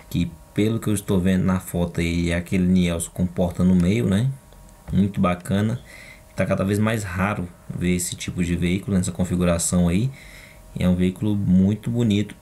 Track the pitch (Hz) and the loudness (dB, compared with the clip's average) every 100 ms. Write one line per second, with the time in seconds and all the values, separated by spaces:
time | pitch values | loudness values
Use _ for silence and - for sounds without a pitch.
0 | - - - - - - 107 110 107 101 | -8 -4 -4 -6 -10 -2 0 0 -2 -4
1 | - 98 90 92 98 92 - 87 85 - | 0 0 2 2 2 0 -2 -4 -4 -2
2 | 85 85 85 85 87 95 90 92 87 82 | 0 0 0 -2 -2 0 4 4 2 0
3 | - - 90 - 87 85 90 92 87 110 | -6 -4 -4 0 -4 2 4 4 4 2
4 | 60 95 131 135 - - - - - 92 | 2 2 0 -4 -12 -20 -20 -20 -4 0
5 | 101 - 92 87 - 98 107 127 - - | 0 2 0 -2 -2 0 0 -2 -8 -20
6 | - - - - 135 117 95 104 107 113 | -20 -20 -20 -4 -2 0 0 2 0 0
7 | 101 87 98 98 90 - - - 87 90 | -4 -4 -2 -2 -8 -12 -12 -4 0 0
8 | - - - - 85 85 87 95 98 98 | -2 -8 -8 -4 -2 0 0 -2 0 -2
9 | 92 - 92 90 90 85 - 90 87 90 | 0 -4 -2 0 2 0 0 2 2 2
10 | 131 - - - - - - - 90 87 | 0 -6 -20 -20 -20 -20 -16 -4 0 2
11 | 92 92 107 101 101 92 98 104 - 120 | 0 0 -2 -2 2 4 4 2 -2 0
12 | 117 101 101 - | 2 2 0 -4